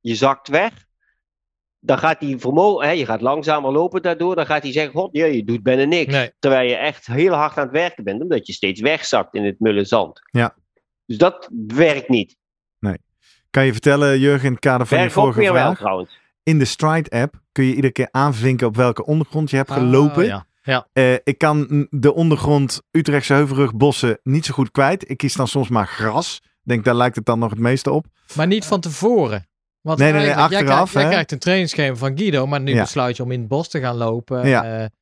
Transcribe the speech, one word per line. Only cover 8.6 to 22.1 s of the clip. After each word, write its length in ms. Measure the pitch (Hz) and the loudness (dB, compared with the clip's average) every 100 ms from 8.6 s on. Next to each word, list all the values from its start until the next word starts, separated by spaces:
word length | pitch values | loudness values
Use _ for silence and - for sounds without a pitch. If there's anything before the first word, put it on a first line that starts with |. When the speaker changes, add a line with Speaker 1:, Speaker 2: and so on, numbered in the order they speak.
| 95 95 | -4 -2
Speaker 1:
wegzakt 540 | 123 156 - 113 95 | -2 -2 -2 -2 -2
in 100 | 104 | -4
het 160 | 101 98 | -4 -2
mulle 240 | 110 101 | 0 0
zand. 360 | 101 113 82 - _ | 0 0 0 -6 _
Speaker 3:
Ja. 240 | 120 117 - _ _ _ _ - | -2 -2 -4 _ _ _ _ -8
Speaker 1:
Dus 100 | 107 | 2
dat 300 | 180 - - 117 107 | 2 0 -10 -12 -4
werkt 420 | 127 165 139 - | 2 2 2 0
niet. 280 | 120 98 _ _ _ _ _ | 0 -2 _ _ _ _ _
Speaker 3:
Nee. 200 | 101 90 _ _ _ _ _ | -6 -6 _ _ _ _ _
Kan 140 | 135 | 0
je 80 | 135 | 0
vertellen, 460 | 113 147 143 143 135 | 2 2 4 4 4
Jurgen, 280 | 139 143 135 | 2 2 0
in 40 | |
het 80 | 123 | 0
kader 260 | 143 127 120 | 0 0 2
van 100 | 156 | 0
je 60 | |
Speaker 1:
Werkt 160 | 180 - | 2 2
ook 40 | |
Speaker 3:
vorige 160 | - 113 | 2 4
Speaker 1:
weer 120 | 196 | 2
wel, 100 | 175 | 4
Speaker 3:
vraag? 140 | 131 185 | 2 0
Speaker 1:
trouwens. 400 | 101 92 90 _ _ _ | -4 -4 -6 _ _ _
Speaker 3:
In 160 | - 156 | 0 2
de 60 | |
Stride-app 680 | 123 - 156 165 151 117 139 - _ | 0 0 0 0 -2 -2 -4 -6 _
kun 120 | - | 0
je 100 | 131 | 0
iedere 180 | 127 135 | 2 0
keer 160 | - 123 | 0 -2
aanvinken 560 | 131 143 113 131 127 120 | 0 0 0 0 0 0
op 100 | 110 | 2
welke 280 | 123 110 | 0 0
ondergrond 460 | - 156 147 156 151 | -2 -2 -2 -4 -2
je 60 | 135 | -2
hebt 140 | 135 | -2
Speaker 2:
Ah, 60 | 135 | 0
Speaker 3:
gelopen. 480 | 123 131 147 147 202 | 4 4 4 2 -2
Speaker 2:
ja. 200 | 98 - _ | -4 -12 _
Ja. 240 | - 127 - | -4 -4 -2
Speaker 3:
Eh, 200 | 131 127 | 2 2
ik 260 | 127 - 135 | 2 0 0
kan 220 | 156 151 | 2 2
n-, 260 | 139 147 139 | 0 0 0
de 240 | 143 139 | 2 2